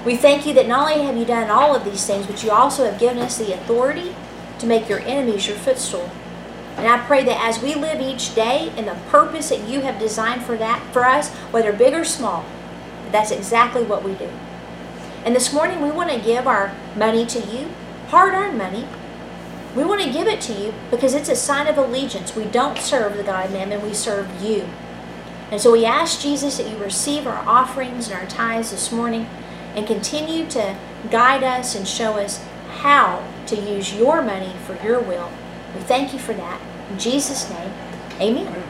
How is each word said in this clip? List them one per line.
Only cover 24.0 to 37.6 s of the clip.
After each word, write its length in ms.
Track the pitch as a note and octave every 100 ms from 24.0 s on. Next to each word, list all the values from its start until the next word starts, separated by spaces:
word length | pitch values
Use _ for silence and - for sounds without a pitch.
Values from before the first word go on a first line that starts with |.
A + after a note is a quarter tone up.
| A#3 G3+ F#3 F3+
you. 280 | G#3 G#3 F3 - - - - - - - -
And 100 | G#3
so 120 | A#3+
we 120 | A#3
ask, 360 | A3+ C#4 D#4+ -
Jesus, 380 | C#4+ C#4+ C#4 -
that 120 | G#3+
you 60 | A3
receive 500 | G3+ F#3+ D4 D4 B3+
our 180 | -
offerings 640 | - A#3+ C4 C4+ B3 B3 A3
and 120 | F#3
our 60 | F#3
tithes 440 | - A3+ A3+ A3+
this 220 | F#3+ -
morning 360 | A#3 A#3 A3+ A3+ - - - -
and 100 | G#3
continue 600 | G#3+ G3+ - D4+ D#4 E4 D#4+
to 260 | B3 G3 F#3+ - - -
guide 320 | A3+ B3 C4+
us 320 | C4 B3+ B3
and 140 | G#3 F#3+
show 300 | - A3+ G#3
us 220 | G3+ - - - -
how 540 | - C#4 C#4 - - - - -
to 100 | G#3
use 400 | G3+ G3+ F#3+ G#3
your 260 | B3 D#4+
money 300 | A#3+ F#3+ F#3+ F#3
for 160 | - F#3 G#3
your 140 | B3
will. 300 | G3+ F3 F3 - - - -
We 60 | E3+
thank 300 | - B3+ C#4
you 60 | C4+
for 160 | -
that. 260 | G3 F3 F#3+ - - -
In 80 | F#3+
Jesus' 520 | A3+ C#4 C#4 C#4 -
name, 200 | -